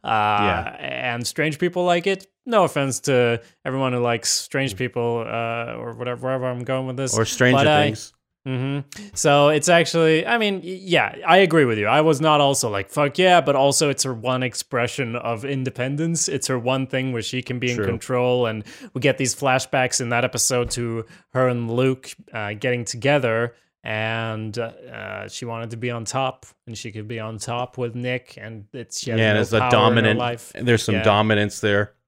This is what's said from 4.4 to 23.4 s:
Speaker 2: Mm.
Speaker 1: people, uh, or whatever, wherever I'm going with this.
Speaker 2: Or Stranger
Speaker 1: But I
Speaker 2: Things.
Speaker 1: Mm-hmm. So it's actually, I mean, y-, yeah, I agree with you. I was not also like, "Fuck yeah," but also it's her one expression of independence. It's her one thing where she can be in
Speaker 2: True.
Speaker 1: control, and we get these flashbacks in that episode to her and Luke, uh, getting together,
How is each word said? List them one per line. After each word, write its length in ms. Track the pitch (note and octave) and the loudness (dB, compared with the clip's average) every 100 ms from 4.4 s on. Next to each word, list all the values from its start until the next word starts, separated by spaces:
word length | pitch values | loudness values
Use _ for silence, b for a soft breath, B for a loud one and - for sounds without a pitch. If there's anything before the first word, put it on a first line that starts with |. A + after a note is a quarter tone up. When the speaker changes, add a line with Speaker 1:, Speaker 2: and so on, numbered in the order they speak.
| - C#3 C3+ | -4 -4 -4
Speaker 2:
Mm. 40 | F#2+ | -4
Speaker 1:
people, 460 | B2+ B2 A#2+ A#2 | -6 -4 -2 -4
uh, 500 | A2+ A2+ A#2 A#2 A#2 A2+ | -4 -6 -4 -6 -8 -10
or 140 | A#2 | -12
whatever, 340 | A2+ A#2+ A#2+ B2+ | -8 -8 -6 -4
wherever 200 | C3 B2+ | -4 -4
I'm 180 | B2 | -6
going 240 | B2 C3 C3 | -4 -4 -4
with 80 | B2+ | -6
this. 200 | C3+ A2+ | -4 0
Speaker 2:
Or 80 | |
Stranger 340 | A2+ - B2 C3+ | -2 4 4 6
Speaker 1:
But 80 | C#3+ | 6
I 160 | D3+ | 6
Speaker 2:
Things. 280 | D3 G#2+ - _ _ _ C3+ | 4 0 -10 _ _ _ -6
Speaker 1:
Mm-hmm. 340 | C3 C3+ C#3+ C#3 B G#3 | -4 -2 -4 -8 B -14
So 340 | - D#3 C#3+ C#3+ | -2 4 6 6
it's 220 | D3+ C#3 | 4 6
actually, 560 | E3+ D#3+ E3 D#3+ D#3+ F#3 | 4 4 2 4 4 2
I 100 | A#3 | 0
mean, 200 | G#3+ F#3+ | 0 -2
y-, 220 | E3 F#3 | -6 -12
yeah, 320 | F#3+ E3+ G#2 - - | 0 2 2 -2 4
I 120 | F3+ | 6
agree 260 | F#3+ D#3+ | 6 6
with 140 | C3 G#2+ | 4 2
you. 80 | G2+ | 2
I 160 | C#3 | 4
was 180 | D#3 C#3+ | 4 4
not 220 | D#3 D3+ | 4 4
also 260 | C#3+ C3+ A#2+ | 4 2 0
like, 220 | G2+ G2 | -2 -4
"Fuck 260 | - C#3+ C#3 | -2 -2 2
yeah," 220 | F#3 F3+ | 6 6
but 160 | C#3+ C3+ | 6 4
also 320 | C#3 C3+ D3+ | 4 4 0
it's 140 | C3+ | 0
her 100 | C3+ | -4
one 300 | A#2+ A#2+ B2+ | -4 -2 -2
expression 760 | B2+ - - B2+ A#2+ - A#2+ A#2 | -2 -6 -6 -2 -2 -4 -6 -4
of 300 | A#2 A#2 C#3 | -4 -6 -4
independence. 840 | C#3 B2+ - B2+ C#3+ E3 E3 - | -4 -4 -4 -6 -2 -2 -2 -2
It's 200 | C#3 - | -4 -2
her 100 | C3 | -2
one 280 | A#2 C3 C3 | 0 -2 -2
thing 260 | C3 C3 | -4 -4
where 80 | A#2+ | -6
she 180 | G#2+ B2+ | -6 -8
can 180 | - B2 | -6 -4
be 120 | B2 | -2
in 60 | A#2+ | -2
Speaker 2:
True. 80 | G2+ | -2
Speaker 1:
control, 580 | F#2+ - B2+ B2 B2 | -4 -2 0 2 2
and 180 | A#2 A2 G#2 B B3 | 0 -2 -10 B -12
we 80 | C3 | 0
get 160 | C3+ C3 | 0 2
these 180 | C3 | -2
flashbacks 640 | - C#3 B2+ - C#3 B2+ - | 0 2 0 2 0 0 -2
in 120 | A#2+ | -2
that 140 | A#2+ B2+ | 0 0
episode 440 | B2 - B2 A#2+ | -2 -2 0 -2
to 340 | - A#2+ A2+ A2 B B | -4 -6 -6 -10 B B
her 160 | B2+ B2+ | 0 0
and 220 | A#2+ A#2 | 0 -2
Luke, 400 | A#2+ C3 C3 - - - | 0 0 0 -8 -20 -12
uh, 180 | A2+ G#2 | -8 -8
getting 320 | G#2+ B2+ B2 | -4 -2 -2
together, 680 | A2+ B2 C3+ D3 B2 A2+ | -4 -2 2 2 2 0